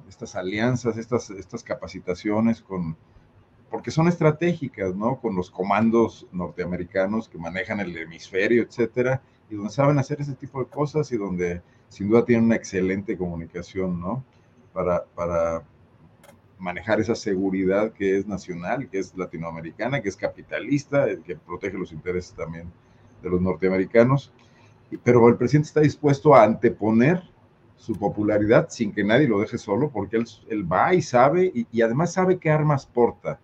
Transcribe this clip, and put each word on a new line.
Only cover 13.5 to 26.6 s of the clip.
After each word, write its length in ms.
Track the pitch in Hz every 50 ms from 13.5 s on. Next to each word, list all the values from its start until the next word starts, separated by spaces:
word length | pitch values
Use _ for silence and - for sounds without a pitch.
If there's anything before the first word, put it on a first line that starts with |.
| - 87 85 - - 95 92 92 87 85
¿no? 240 | 87 92 117 131 - - _ _ _ _ _ _ _ _
Para, 320 | _ 92 87 87 87 85 - - _
para 480 | 90 85 85 87 85 82 82 82 82 76 - _ _ _ _ _ _ - - _ _ - - - _ _ _ _ -
manejar 420 | 90 104 92 - - 113 107 107
esa 140 | 104 117 107
seguridad 800 | - - 107 95 92 98 95 92 98 95 92 95 101 110 110
que 260 | - - 101 95 95 98
es 80 | 95
nacional, 640 | 104 98 90 - 92 87 85 87 95 117 139 123 -
que 100 | 95 98
es 180 | 90 - -
latinoamericana, 840 | 92 90 87 - 82 82 85 82 82 80 80 - - 107 123 139 131
que 60 | 101 98
es 80 | -
capitalista, 920 | - 101 82 - 82 73 - 78 76 92 120 143 143 139 - 143 139 131 110
eh, 120 | 95 82 78
que 120 | 85 78
protege 420 | 76 - - 87 87 101 98 95 95
los 140 | 87 -
intereses 420 | 82 76 - 90 90 90 87 - -
también 360 | - 82 80 82 82 85 87 - _ _ _ _ _ _ _ - -
de 80 | - 87
los 100 | 90 87
norteamericanos. 920 | 92 92 90 - 95 92 92 95 95 - - 117 117 123 139 139 - - _ _ _ _ _ _ - - _ _ _ _
Y, 60 | -
pero 320 | - - 120 120 120 117 120
el 80 | 117
presidente 320 | - 123 120 139 151 151 -
está 120 | - 151
dispuesto 540 | 151 135 - - 147 147 143 139 - 151 143
a 80 | 123
anteponer 800 | 123 120 110 -